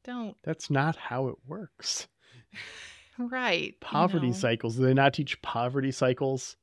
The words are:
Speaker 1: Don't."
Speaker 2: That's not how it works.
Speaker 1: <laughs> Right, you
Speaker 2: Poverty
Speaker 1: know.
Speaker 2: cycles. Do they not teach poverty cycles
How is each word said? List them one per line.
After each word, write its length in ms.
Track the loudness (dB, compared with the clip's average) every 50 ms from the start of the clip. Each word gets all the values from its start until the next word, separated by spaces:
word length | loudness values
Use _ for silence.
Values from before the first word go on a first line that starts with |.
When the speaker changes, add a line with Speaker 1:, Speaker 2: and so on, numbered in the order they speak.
| _
Speaker 1:
Don't." 340 | -12 -10 -10 -10 -10 -12 -8 -6
Speaker 2:
That's 260 | -6 -6 -4 -2 0
not 260 | 2 2 2 2 -2
how 320 | -4 -8 -6 -4 -4 -4 -4
it 80 | -6 -8 _
works. 640 | -14 -12 -12 -12 -14 _ -10 -6 -6 -6 -6 -8 -12 _ _ _ _ -20 -20 -20 _ -18
Speaker 1:
<laughs> 40 | -16 -16 -16 -16 -18 -18 -18 -20 -20 -20 _ _ -10
Right, 500 | -8 -6 -4 -2 0 0 0 0 0 -4
you 60 | -8 _
Speaker 2:
Poverty 460 | -8 -2 2 4 4 4 4 2 2 0
Speaker 1:
know. 60 | 0
Speaker 2:
cycles. 420 | 2 2 2 2 2 0 -2 0
Do 80 | 4 4
they 100 | 6 6
not 180 | 8 6 6
teach 300 | 4 2 -2 -4 -6 -6
poverty 480 | -6 -4 -2 -2 -2 0 0 0 0 -2
cycles 640 | 0 2 2 2 2 2 0 0 -2 -2 -4 -10 -14 _